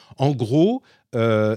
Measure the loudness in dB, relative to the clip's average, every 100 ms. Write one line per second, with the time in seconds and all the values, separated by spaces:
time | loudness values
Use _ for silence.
0 | -18 -4 -2 -2 -2 2 2 0 _ _
1 | _ -2 0 0 0